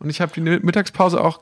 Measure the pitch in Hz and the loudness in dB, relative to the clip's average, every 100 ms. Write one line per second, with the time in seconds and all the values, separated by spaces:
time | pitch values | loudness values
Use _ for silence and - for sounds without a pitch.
0 | 147 151 175 - 160 175 175 202 190 - | -8 -4 -4 -2 0 0 2 0 0 2
1 | 185 175 165 - | 2 4 0 0